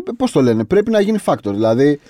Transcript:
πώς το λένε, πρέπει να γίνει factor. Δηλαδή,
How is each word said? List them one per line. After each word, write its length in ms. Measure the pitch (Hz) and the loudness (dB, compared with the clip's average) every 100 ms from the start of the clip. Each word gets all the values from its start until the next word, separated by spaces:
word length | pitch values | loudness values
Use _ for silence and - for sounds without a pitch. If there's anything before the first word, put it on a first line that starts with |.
| 359 240 | 0 -4
πώς 140 | 254 | -2
το 100 | 147 | 2
λένε, 220 | 127 110 | 2 2
πρέπει 260 | 113 196 214 | 0 0 2
να 100 | 220 | 0
γίνει 180 | 202 214 | 0 -2
factor. 260 | - 135 104 | -2 -4 -2
Δηλαδή, 480 | 101 110 117 143 143 | -2 0 2 2 0